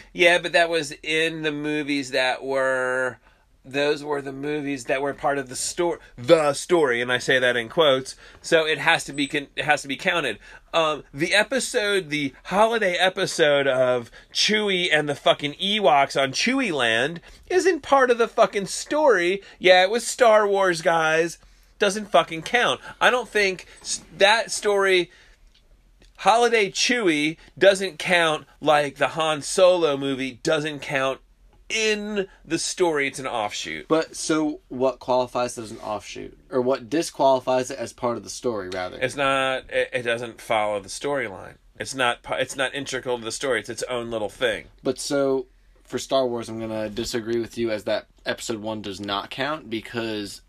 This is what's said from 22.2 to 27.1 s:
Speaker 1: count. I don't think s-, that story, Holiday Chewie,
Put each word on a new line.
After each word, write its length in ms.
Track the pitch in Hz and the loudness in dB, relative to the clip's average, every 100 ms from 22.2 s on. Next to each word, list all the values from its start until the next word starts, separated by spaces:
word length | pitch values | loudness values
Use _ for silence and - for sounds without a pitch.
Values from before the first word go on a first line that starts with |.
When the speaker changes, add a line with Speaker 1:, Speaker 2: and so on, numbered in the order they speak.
| 160 165 | 2 -4
Speaker 1:
count. 400 | 160 240 202 123 - - | -2 0 2 0 -6 2
I 100 | 190 | 2
don't 200 | 247 214 | 2 0
think 380 | 208 196 180 - - | 0 0 0 -10 -16
s-, 220 | - - - 165 | -10 -10 -6 2
that 340 | 196 226 185 | 4 4 2
story, 580 | - 208 202 196 185 170 - - _ - _ _ _ _ _ - - | -2 0 2 4 2 0 -8 -20 _ -20 _ _ _ _ _ -20 -2
Holiday 520 | 196 226 240 226 196 | 4 4 4 2 0
Chewie, 680 | - - 247 196 | 0 0 2 2